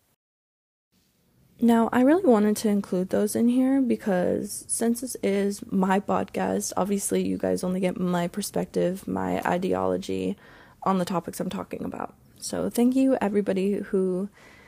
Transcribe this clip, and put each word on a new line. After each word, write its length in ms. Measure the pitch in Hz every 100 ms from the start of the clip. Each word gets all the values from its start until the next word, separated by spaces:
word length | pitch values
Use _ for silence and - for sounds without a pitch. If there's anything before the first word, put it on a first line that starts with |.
| _ _ _ _ _ _ _ _ _ _ _ _ _ _ _ -
Now, 240 | 233 226 226
I 80 | 240
really 260 | 254 339 359
wanted 300 | 220 208 214
to 100 | 214
include 420 | 202 202 185 185
those 260 | 202 208 220
in 100 | 233
here 340 | 247 262 277
because 840 | 247 220 214 180 127 95 202 - -
since 340 | - 233 233
this 160 | 262 -
is 400 | 196 196 202 202 -
my 300 | 196 185 190
podcast, 720 | 202 190 190 - 185 190 208 -
obviously 480 | 185 202 - 190
you 140 | 185 190
guys 240 | 185 185
only 160 | 180 185
get 220 | 185 -
my 260 | 180 175 175
perspective, 800 | 208 - - 190 180 175 190 -
my 340 | 185 95 90 -
ideology 920 | 175 180 95 92 185 - - - 202 - - - _
on 160 | 185 190
the 60 |
topics 340 | 175 175 - -
I'm 100 | 185
talking 360 | 185 175 -
about. 300 | - - - - _ -
So 280 | - - 180
thank 280 | 233 240 262
you 200 | 269 262
everybody 540 | 202 208 202 190 196
who 540 | 208 202 190 190 185 202 - - -